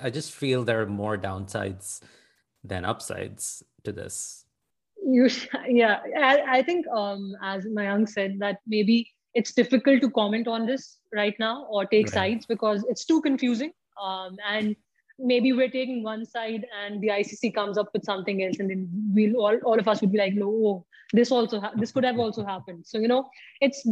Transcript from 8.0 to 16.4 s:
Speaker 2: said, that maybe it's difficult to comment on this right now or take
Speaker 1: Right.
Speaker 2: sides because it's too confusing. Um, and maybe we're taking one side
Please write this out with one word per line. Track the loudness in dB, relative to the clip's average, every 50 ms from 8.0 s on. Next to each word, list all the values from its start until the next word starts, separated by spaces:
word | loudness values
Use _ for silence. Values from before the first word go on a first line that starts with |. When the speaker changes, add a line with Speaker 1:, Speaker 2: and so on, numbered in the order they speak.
| 0 0
Speaker 2:
said, | 0 -2 -2 -2 -2 -2
that | -2 -4 -4 -4 -6
maybe | -2 0 2 4 4 4 4 2 -2 _ _ _ _ -2
it's | -2 -2 0 2
difficult | 0 2 4 4 4 6 6 6 6 6
to | 2
comment | 2 2 0 0 0 -2 -2 -2
on | -2 -2 -2
this | -2 -2 -4 -6 -10 _ _ _ -8 -4
right | -2 0 0 0 -2
now | -2 -4 -4 -6 -8 -4
or | -2 -2 0
take | 2 4 4 4
Speaker 1:
Right. | 4 2
Speaker 2:
sides | 0 0 0 0 -2 -4
because | -6 -4 -2 0 0 0 0 0 -2
it's | -4 -4 0
too | 2 2 2 2
confusing. | 2 0 2 0 0 0 0 -2 -6 -8 _ _ _ _ -10 -8
Um, | -8 -6 -8 -8 -12 -12 -8 -6 -4
and | -2 0 0 -2 -2 -4 _ _ _ _ _ _ _ -4
maybe | 0 2 2 4 4 4 4
we're | 4 2 2
taking | 0 -2 -4 -4 -4 -6 -6
one | -6 -6 -8 -8
side | -8 -8 -6